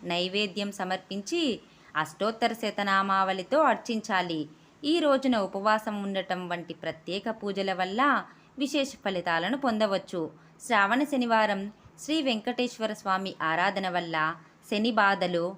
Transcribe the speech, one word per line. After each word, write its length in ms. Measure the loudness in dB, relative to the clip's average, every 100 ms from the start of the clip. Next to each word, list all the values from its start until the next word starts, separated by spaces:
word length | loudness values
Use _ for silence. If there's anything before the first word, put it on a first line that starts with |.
| -4
నైవేద్యం 580 | -2 0 0 -2 -2 -6 -4
సమర్పించి, 600 | -4 -4 -6 -10 -4 -2 0 -2 -8 -20 -8 -4
అష్టోత్తర 500 | -4 -2 -2 0 -2 0
శతనామావళితో 960 | -4 -2 2 2 4 2 2 0 0 4 4
అర్చించాలి. 680 | 2 0 -4 0 0 0 -2 -4 -10 -20 _ 0
ఈ 20 | 2 4
రోజున 300 | 2 2 0 0
ఉపవాసం 480 | -2 2 2 0 -6 -4
ఉండటం 360 | -4 -2 -4 -4
వంటి 240 | -6 -6 -8
ప్రత్యేక 480 | -8 -8 -6 -6 -6 -6
పూజల 320 | -6 -4 -2 -2
వల్ల 200 | -2 2 2 2 -2 -16 -20 -4
విశేష 280 | -2 0 -2 -4 -4
ఫలితాలను 540 | -2 0 0 0 0 0
పొందవచ్చు. 560 | 0 2 0 -2 -6 -6 -8 -20 -20 0
శ్రావణ 360 | 4 4 2 0
శనివారం 480 | 0 2 4 4 0 -4 -10 -20 -18
శ్రీ 140 | -4 0 0
వెంకటేశ్వర 600 | -2 -2 -2 -2 -2 -4 -4
స్వామి 300 | -2 0 -2 -4 -2
ఆరాధన 380 | 2 2 0 -2 -2
వల్ల 200 | -2 0 0 -2 -12 -20 -4
శని 220 | 0 2 4
బాధలు 440 | 4 4 2 0 -2